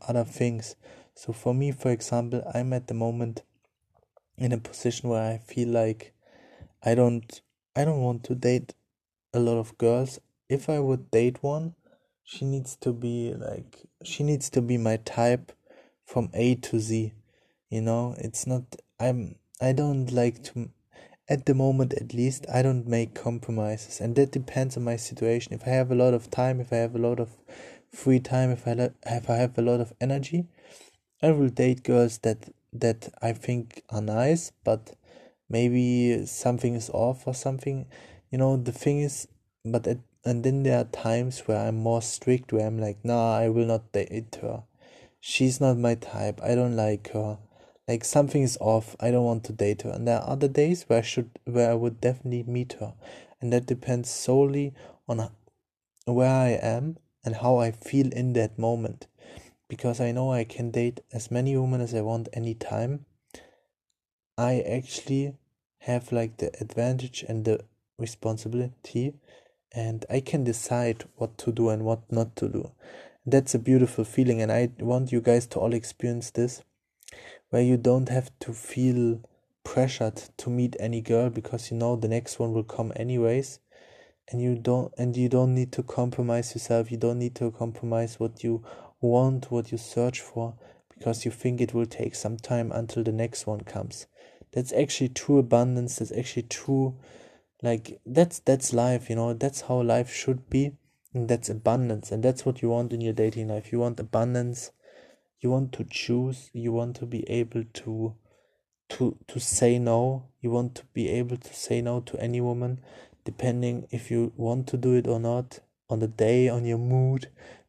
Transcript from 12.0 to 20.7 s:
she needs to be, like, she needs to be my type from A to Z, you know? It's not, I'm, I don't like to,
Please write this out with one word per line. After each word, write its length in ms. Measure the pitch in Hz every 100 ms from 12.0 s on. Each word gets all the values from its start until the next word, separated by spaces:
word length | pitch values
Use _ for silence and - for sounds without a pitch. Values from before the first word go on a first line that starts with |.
| _ _
she 200 | - -
needs 300 | 135 139 127 -
to 140 | 131
be, 400 | 120 120 117 117
like, 520 | 117 110 104 - - - _
she 220 | - -
needs 260 | 147 147 -
to 100 | 131
be 180 | 120 123
my 180 | 113 110
type 560 | - - 120 123 - - _ - _ _
from 240 | - 123 117
A 220 | - 120 123
to 240 | - 113
Z, 320 | 110 113 110 - _ _ _ _ -
you 100 | 110
know? 340 | 113 117 123 -
It's 280 | 113 - -
not, 300 | 127 127 - - -
I'm, 380 | 120 123 98 - _ -
I 120 | 127
don't 380 | 135 147 139 127
like 300 | 123 120 120
to, 260 | - 120 117